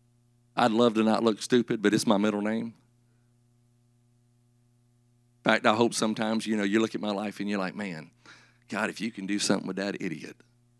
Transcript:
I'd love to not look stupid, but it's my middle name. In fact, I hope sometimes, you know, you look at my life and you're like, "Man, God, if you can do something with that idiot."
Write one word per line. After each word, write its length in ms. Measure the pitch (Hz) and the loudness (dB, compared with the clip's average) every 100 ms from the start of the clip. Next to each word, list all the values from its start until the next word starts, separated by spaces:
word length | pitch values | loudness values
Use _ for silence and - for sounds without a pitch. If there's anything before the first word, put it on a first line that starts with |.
| _ _ _ _ _ | _ _ _ _ _
I'd 180 | - 117 | 2 2
love 200 | 107 120 | 6 4
to 80 | 107 | 4
not 220 | 110 104 | 4 4
look 160 | 113 104 | 2 0
stupid, 400 | - 123 113 117 | 2 2 2 0
but 140 | 104 | 2
it's 120 | 107 120 | 2 2
my 120 | 101 | 2
middle 240 | 107 104 | 2 0
name. 320 | 107 113 117 - _ _ _ _ _ _ _ _ _ _ _ _ _ _ _ _ _ _ _ _ _ _ _ _ _ _ | -2 -4 -6 -12 _ _ _ _ _ _ _ _ _ _ _ _ _ _ _ _ _ _ _ _ _ _ _ _ _ _
In 120 | - | 2
fact, 160 | 110 117 | 4 4
I 80 | |
hope 200 | 107 117 | 4 2
sometimes, 520 | - 110 110 110 110 110 | 0 -4 -2 -2 -4 -2
you 80 | |
know, 80 | 107 | -2
you 180 | 98 110 | 0 0
look 140 | 110 | 0
at 60 | - | -4
my 120 | 104 | -6
life 280 | 101 104 - | -4 -6 -6
and 80 | 101 | -6
you're 100 | 104 | -4
like, 160 | 92 | -6
"Man, 360 | - 101 80 78 _ - - _ _ - | -6 -10 -10 -14 _ -20 -20 _ _ -10
God, 220 | 101 107 | -6 -4
if 100 | - | -4
you 100 | 110 | -8
can 140 | - | -8
do 140 | 95 101 | -6 -4
something 280 | - 98 95 | 0 -2 -2
with 100 | 92 | -6
that 260 | 98 - | -6 -6
idiot." 340 | 95 76 76 - _ _ _ _ | -8 -8 -12 -18 _ _ _ _